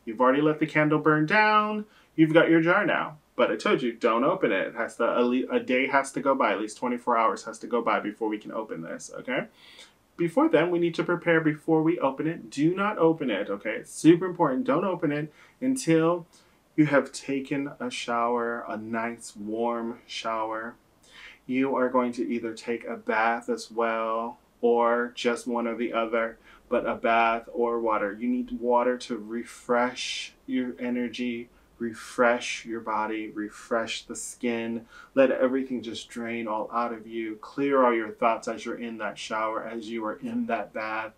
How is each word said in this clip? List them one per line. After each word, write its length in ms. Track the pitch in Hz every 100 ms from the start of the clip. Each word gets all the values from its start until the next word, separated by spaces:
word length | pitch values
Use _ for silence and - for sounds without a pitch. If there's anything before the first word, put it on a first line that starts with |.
| -
you've 160 | 110
already 200 | 127 139
let 180 | 151 151
the 80 | 156
candle 320 | 156 151 151
burn 260 | 156 151 156
down. 600 | 214 214 214 214 214 214 _ _ -
You've 180 | 156
got 160 | 160 147
your 120 | 165
jar 240 | 165 190 180
now. 320 | 78 82 - _ -
But 160 | 113
I 40 | 117
told 260 | 151 147
you, 120 | 123
don't 300 | 117 117 113
open 280 | 143 185 127
it. 160 | 95 -
It 80 | -
has 220 | 117 -
to, 80 | 117
at 180 | 87
le-, 260 | 123 127 -
a 100 | 123
day 280 | 120 127 135
has 240 | 135 135
to 100 | -
go 140 | 139 135
by, 160 | 117
at 80 | 95
least 180 | 110 -
twenty-four 400 | 123 120 - 117
hours 280 | 113 98 -
has 120 | 107
to 80 | -
go 140 | 117
by 180 | 113 101
before 280 | 104 104 107
we 100 | 107
can 140 | -
open 300 | - - 82
this, 300 | 82 82 - -
okay? 280 | - 165 233 _ - - - _ _ -
Before 320 | 170 254 311
then, 220 | 151 175
we 80 | 175
need 160 | 170 165
to 80 |
prepare 360 | 170 170 170 165
before 420 | 156 147 - 156
we 160 | 160 175
open 280 | 135 131 151
it. 220 | 175 110
Do 260 | 135 160 190
not 220 | 202 -
open 340 | 165 156 131
it, 180 | 98 101
okay? 220 | 101 110
It's 220 | 113 -
super 320 | - 156 170 185
important. 400 | 170 156 131 123
Don't 180 | 143
open 300 | 196 170 156
it 180 | 147 156 - - _
until 680 | 131 131 - 160 165 175 170 _ _ _ _ -
you 120 | 151
have 260 | 139 127
taken 580 | - - 139 131 143 143 -
a 100 | 123
shower, 760 | - - 117 117 120 117 117 -
a 80 | 110
nice 580 | 110 113 117 117 - 107
warm 640 | 104 113 117 117 117 113 -
shower. 680 | - 113 113 110 110 113 - _ _ _ - - - -
You 300 | 127 135 127
are 140 | 127
going 220 | 127 123
to 160 | 120 117
either 240 | 117 113
take 320 | 113 - 117 -
a 120 | 113
bath 500 | 113 110 110 120 123
as 240 | 113 -
well, 680 | 110 117 113 113 113 117 - _ _
or 500 | 120 117 117 120 120 -
just 320 | 123 117 127
one 200 | 117 117
or 80 | 113
the 180 | 120
other, 440 | 113 113 117 113 - - - _
but 180 | 120 113
a 100 | 110
bath 540 | 117 113 117 117 -
or 260 | - 117 117
water. 360 | 117 107 101 107
You 80 | 123
need 320 | 127 123 123
water 380 | 120 123 127 123
to 200 | - 113
refresh 1160 | 107 117 117 - - 120 123 123 - - - - -
your 280 | 131 123 -
energy, 720 | 123 123 120 123 123 117 117 _ _ -
refresh 880 | 117 110 - - 120 123 - - 117
your 160 | 113
body, 480 | 113 107 107 110 110
refresh 760 | 107 104 - - 117 113 -
the 120 | - 113
skin. 720 | - - 123 117 113 117 - - - 139
Let 160 | 131
everything 500 | - 127 135 131 123
just 280 | 113 107 -
drain 380 | 120 117 117 113
all 220 | 110 101
out 220 | 117 117
of 140 | 113 110
you. 300 | 113 113 107
Clear 420 | - - 139 135
all 100 | 127
your 180 | 113 107
thoughts 360 | 104 117 113 -
as 180 | 113 120
you're 140 | 110
in 180 | 117 110
that 180 | 104 -
shower, 480 | - 110 110 110 110
as 240 | 117 107
you 140 | 117 107
are 140 | 107
in 260 | 123 120 117
that 260 | 113 101
bath. 400 | 117 110 110 110